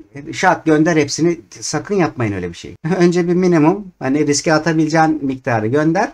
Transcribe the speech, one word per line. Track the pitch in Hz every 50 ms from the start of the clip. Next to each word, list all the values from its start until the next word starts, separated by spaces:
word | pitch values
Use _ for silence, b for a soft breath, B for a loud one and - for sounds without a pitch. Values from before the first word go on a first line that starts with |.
| - _ _ 139 147 - 127
şak | - - 185 165 - -
gönder | 156 156 151 156 175 170 156
hepsini. | 147 131 - - 151 170 170 - - _
Sakın | - 120 117 - - 151 - - 208
yapmayın | 196 165 143 - 127 120 104 101
öyle | 95 90 87
bir | 85 -
şey. | - - 92 - -
<laughs> | 160 180 180
Önce | 175 180 170 180 170 175
bir | 175
minimum | 175 185 175 175 160 147 160 190 202 202 185 - _
hani | 139 131 135 147 151 143
riske | 143 - - 175 156
atabileceğin | 156 156 170 160 160 156 151 156 160 160 156 156 151 139
miktarı | 135 131 127 - 135 120 110 107 110
gönder. | 127 147 151 160 165 190 226 -